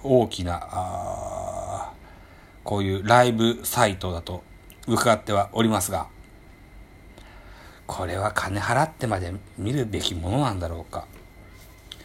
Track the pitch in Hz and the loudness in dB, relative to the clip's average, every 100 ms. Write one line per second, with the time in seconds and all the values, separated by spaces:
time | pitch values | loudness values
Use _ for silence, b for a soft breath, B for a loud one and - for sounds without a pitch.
0 | 139 131 107 - 87 87 - - 92 92 | 4 4 4 0 -4 -4 -6 -6 -6 -6
1 | - - - 50 - - - - - - | -6 -6 -6 -6 -6 -6 -6 -8 -8 -14
2 | - - - - - - - 104 98 98 | -20 -20 -20 -20 -20 -12 -4 -2 0 0
3 | 104 120 123 113 113 113 - 127 110 92 | 6 6 8 6 2 2 -2 2 2 2
4 | 92 82 87 90 - - - - - 110 | -4 -6 -8 -10 -12 -20 -20 -10 0 2
5 | 120 110 - 101 98 110 113 104 95 90 | 4 2 2 0 0 2 2 2 0 -4
6 | 76 - - - - - - - - - | -8 -14 -20 -20 -20 -20 -20 -20 -20 -20
7 | - B B B B B B B - - | -20 B B B B B B B -12 -6
8 | 90 92 104 - 95 98 95 120 160 - | -4 -2 -2 -2 -2 -2 2 2 2 0
9 | 120 95 87 95 - - 98 143 113 85 | -2 -2 -4 -8 -12 -6 -2 -2 -2 -2
10 | - 87 90 127 135 95 85 82 78 85 | -4 -4 -2 0 0 -2 -6 -8 -10 -12
11 | - - - - - - - - - B | -12 -18 -20 -20 -20 -20 -20 -20 -20 B